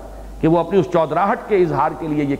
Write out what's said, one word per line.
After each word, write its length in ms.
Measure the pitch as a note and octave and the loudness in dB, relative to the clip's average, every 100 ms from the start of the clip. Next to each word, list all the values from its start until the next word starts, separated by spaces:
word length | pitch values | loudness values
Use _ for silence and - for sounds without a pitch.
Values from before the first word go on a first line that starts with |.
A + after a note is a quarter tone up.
| - - - - | -16 -16 -16 -2
کہ 80 | D#3+ | 2
وہ 100 | E3+ | 2
اپنی 200 | E3 G3 | 2 0
اس 80 | D#3 | 2
چودراہٹ 460 | F3 D#3 D#3 G3 A#3+ - | 0 0 0 0 -2 0
کے 80 | G3+ | 2
اظہار 340 | E3+ C#3 D#3 D#3+ | 2 2 0 -2
کے 80 | E3 | -4
لیے 160 | D3+ | -2
یہ 120 | C#3+ C#3 | 0 -2